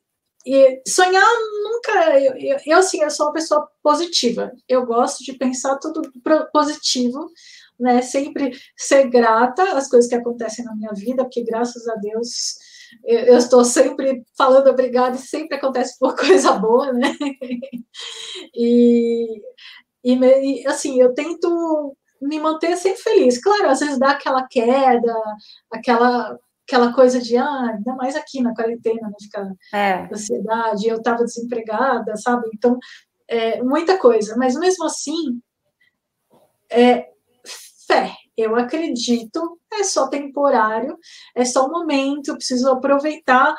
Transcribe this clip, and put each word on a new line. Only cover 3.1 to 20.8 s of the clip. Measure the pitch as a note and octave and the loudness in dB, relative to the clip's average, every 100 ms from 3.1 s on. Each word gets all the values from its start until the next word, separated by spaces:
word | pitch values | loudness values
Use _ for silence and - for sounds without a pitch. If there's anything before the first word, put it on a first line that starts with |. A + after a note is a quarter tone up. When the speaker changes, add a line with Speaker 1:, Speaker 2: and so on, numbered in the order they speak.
Speaker 1:
sou | D4+ D4+ | -2 -4
uma | |
pessoa | D#4 D#4+ D4+ D4 _ | -4 -2 -2 -2 _
positiva. | D4 D4 E4+ - A#3+ F#3+ G3+ - - | 0 0 -2 -2 -2 -2 -8 -12 -2
Eu | B3+ A#3+ | -2 0
gosto | A#3 C4+ - | 0 0 -4
de | - | -12
pensar | B3+ B3+ B3+ C4+ C#4 | -6 -6 -4 -4 -4
tudo | D#4+ D#4+ C#4 B3 | -6 -8 -10 -10
pro-, | D#4 D#4 - | 0 0 2
positivo, | D4+ D4 D4+ - C4 B3 C4+ F4 - - - _ _ | 0 -2 -4 -4 -2 -2 -4 -10 -16 -20 -20 _ _
né? | B3 B3 | 0 0
Sempre | B3+ C#4 D4 - C4+ - - - | 0 -4 -4 -4 -6 -6 -18 -12
ser | - C#4 B3+ | 2 4 6
grata | A#3+ A#3 A3 B3 D4+ F#4+ C#4 | 4 4 4 2 2 0 0
às | C4+ | 2
coisas | A#3+ A#3+ | 2 4
que | |
acontecem | A#3+ A#3+ A#3+ A3 - | 0 -4 -6 -8 -10
na | A3+ | -12
minha | G#3+ A3 | -10 -10
vida, | G3 G#3+ C4 | -8 -6 -4
porque, | B3 A#3+ | -4 -6
graças | A3 A3+ A#3+ A#3+ A3+ | -6 -4 -6 -6 -10
a | A3 | -8
Deus, | G#3 A3 A#3+ - - - - - - _ | -6 -6 -8 -8 -10 -12 -20 -20 -20 _
eu, | - A#3 | -2 2
eu | A#3 B3 | 6 6
estou | B3 B3 | 6 4
sempre | A#3+ D#4+ C#4+ C#4+ C4+ B3+ - - | 4 4 2 0 -2 -4 -8 0
falando | C4 C4+ C4+ | 4 6 6
obrigada | B3+ B3+ A#3+ B3+ B3 | 4 2 2 0 -2
e | |
sempre | - D4 D#4+ C#4 | -8 -10 -8 -6
acontece | C4+ B3 - - | -4 -4 -6 -2
por | C4+ | -2
<laughs> | - | 0
coisa | C#4 F#4 - | 4 4 4
boa, | G3 A3 A#3+ C#4+ | 2 2 2 2
né? | A#3+ C#4 E4 C#4+ C4+ B3 A#3+ C4 A#3+ - - - A4+ A4+ F#4 - | 0 -2 -2 -6 -8 -10 -10 -10 -16 -16 -18 -18 -16 -16 -16 -12
E, | A#3 A#3 A#3+ A#3+ A#3 A#3 A#3 A3+ A3 - - - - _ _ | -2 2 6 6 4 2 -2 -4 -8 -16 -20 -20 -20 _ _
e | B3 B3+ | -2 2
me-, | B3+ C4+ C4+ B3+ | 4 4 2 -2
e, | - | -4
assim, | C#4+ | -4